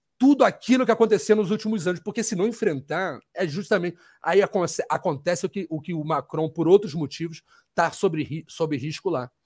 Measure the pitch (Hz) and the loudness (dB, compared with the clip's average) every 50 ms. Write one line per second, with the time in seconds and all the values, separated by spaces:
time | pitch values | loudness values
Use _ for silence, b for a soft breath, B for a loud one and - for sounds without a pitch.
0 | _ _ _ - 254 277 285 269 254 202 - - - - 262 254 247 208 226 233 | _ _ _ 2 4 6 6 6 6 4 4 0 0 2 2 4 4 2 4 4
1 | 226 208 214 185 - - 208 214 208 165 214 208 - 214 220 202 151 180 185 156 | 4 4 4 2 4 2 2 2 2 0 -2 -2 -2 -4 -4 -2 -2 -2 -4 -4
2 | - 208 - 233 214 - 226 170 196 233 233 - 233 190 151 131 139 - 151 175 | -6 -6 -6 -4 -4 -2 -2 0 0 0 -2 -2 -2 -2 -2 -2 -4 -6 -4 -4
3 | 190 175 135 - - _ - - 190 156 139 190 202 - 220 185 170 175 170 b | -4 -4 -6 -10 -14 _ -8 -6 -6 -4 -4 -6 -2 0 0 0 0 -2 -6 b
4 | b b b b - 160 180 196 196 - - 190 175 160 - - - - 151 160 | b b b b -2 2 4 4 4 4 2 -2 -2 -2 -2 -6 -4 -4 -4 -4
5 | - 185 147 139 143 175 180 175 - 185 - 202 180 - 160 151 156 - 175 156 | -2 -4 -4 -2 -2 -2 -2 -2 -4 -6 -6 -8 -6 -6 -8 -8 -6 -6 -6 -6
6 | 147 156 160 143 - - - 156 160 156 - 170 160 165 190 202 208 175 135 170 | -4 -2 -2 -4 -4 -4 -4 -4 -4 -2 -2 0 4 6 6 6 6 0 -6 -6
7 | 147 135 - - 165 170 160 - b b b b b b _ - 170 160 - - | -6 -6 -8 -8 -10 -10 -10 -14 b b b b b b _ -2 -2 -2 0 -2
8 | - 190 160 156 135 95 147 160 - - - - 165 156 147 123 123 160 - - | -2 -2 -2 -2 -4 -6 -8 -10 -12 -12 -8 -6 -4 -4 -4 -6 -6 -8 -10 -8
9 | - 190 165 127 127 123 _ _ _ | -6 -4 -4 -4 -6 -8 _ _ _